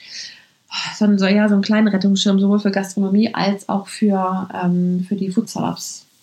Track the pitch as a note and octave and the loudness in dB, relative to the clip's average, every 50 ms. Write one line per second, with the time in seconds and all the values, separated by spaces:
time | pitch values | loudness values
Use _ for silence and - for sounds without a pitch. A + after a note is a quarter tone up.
0 | - - - - - - - - - _ _ _ _ _ - - - - - - | -20 -20 -18 -16 -16 -18 -18 -20 -20 _ _ _ _ _ -10 -10 -10 -8 -4 0
1 | G#3+ G#3 G#3 G3 F#3+ F#3+ G3+ G#3 G#3+ G#3+ G#3 G3 G3 - G#3+ G#3+ A3 G#3+ G3+ F#3+ | 2 2 2 4 4 2 4 4 4 4 4 2 2 2 2 2 4 2 2 2
2 | F#3 G3 G3 F#3+ - G#3 G3 G3 G3 G3 G3+ G#3 G#3 G3+ G3 G3 G3 F#3 - G#3 | 2 2 2 2 2 2 2 4 4 2 2 2 2 0 0 -2 -4 -4 -4 -2
3 | G3 F#3+ G3 G#3 A3 - - - F3 G3 G3+ G3 - - G3+ G3 G3 - - - | -2 2 2 2 2 2 0 -2 -2 -2 -2 -2 -4 -4 -4 -4 -4 -8 -6 -2
4 | G#3+ G#3 G3 F#3+ F#3 F#3 F#3 F#3 F#3 F#3 F#3 F#3 F3+ F3+ F3+ F3+ F3+ F3+ F3+ F3+ | 0 0 2 2 0 -2 -2 -4 -6 -8 -6 -4 -2 0 0 0 0 0 0 -2
5 | F3+ - G3+ F#3+ F#3+ F#3+ F#3 A#3 A3+ - - F#3 E3 - F3 - - - - - | -4 -4 -4 -4 -4 -2 -2 -2 -2 -2 -4 -4 -4 -4 -4 -6 -8 -12 -14 -16
6 | - _ _ _ | -18 _ _ _